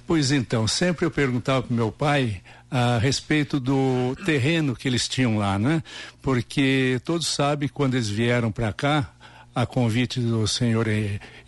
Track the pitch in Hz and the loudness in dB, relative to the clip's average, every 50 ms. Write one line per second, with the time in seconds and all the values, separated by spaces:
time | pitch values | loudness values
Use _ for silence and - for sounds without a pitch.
0 | - - 170 160 143 127 147 143 117 - - 117 110 107 - - 175 180 175 - | -4 0 0 2 2 2 2 0 0 0 0 0 0 0 0 0 0 0 0 0
1 | 175 160 - - 143 127 123 123 - - 135 131 120 - 123 117 117 110 101 - | -2 -2 0 0 0 0 0 -2 0 0 0 0 0 0 0 0 0 0 -2 -2
2 | 143 151 147 143 131 120 104 87 - - - - - - - 127 120 120 120 120 | 0 0 2 2 0 0 -2 -6 -10 -16 -20 -20 -12 -4 -2 0 2 2 2 2
3 | 104 139 127 - - - 156 151 147 139 - 147 123 127 139 135 135 131 127 127 | 2 0 0 -2 -2 0 0 0 2 0 -2 -2 0 0 2 2 2 2 2 2
4 | 123 123 131 - - 170 156 139 117 147 170 170 156 139 117 - - 135 123 113 | 0 0 -2 -2 -2 0 0 2 2 2 2 2 0 0 -2 -2 -2 -2 -2 -2
5 | - - - - 131 120 110 107 104 101 95 98 104 131 165 160 - - - - | -2 -2 0 0 0 2 2 2 0 0 0 0 2 2 0 0 -2 -6 -12 -16
6 | - - - - - 139 131 120 110 - - - 139 131 135 135 131 127 127 123 | -18 -18 -20 -8 -4 -2 0 0 -2 -2 -2 0 2 2 2 2 2 2 0 -2
7 | - - 165 170 151 - - - 147 143 151 147 147 135 - - 143 131 127 131 | -2 -2 -2 -2 -2 -2 -2 0 0 0 0 0 -2 -4 -2 -2 0 0 2 0
8 | 120 104 101 104 117 120 120 120 117 113 98 - 120 107 95 - - 139 151 151 | 0 -2 -2 0 0 2 2 2 0 0 -2 -2 -2 -4 -2 -2 -2 0 0 0
9 | 127 - - - - - - - - - - 131 123 - - 131 123 113 107 120 | 0 -4 -8 -16 -20 -20 -20 -20 -20 -8 -4 -4 -4 -2 0 0 0 2 2 0
10 | 127 117 - 131 120 117 117 113 110 101 - - 127 120 113 110 113 110 107 107 | 0 0 -2 -2 -2 0 0 0 0 0 0 0 0 2 2 2 2 0 0 0
11 | 107 101 101 101 - - - - - | -2 -2 -4 -8 -10 -14 -20 -12 -4